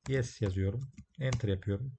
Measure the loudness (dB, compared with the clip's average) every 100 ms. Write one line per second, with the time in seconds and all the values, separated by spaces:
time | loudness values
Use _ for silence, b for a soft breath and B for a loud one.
0 | -2 0 0 0 0 2 2 0 -4 -10
1 | -18 -4 0 2 2 0 0 -2 -2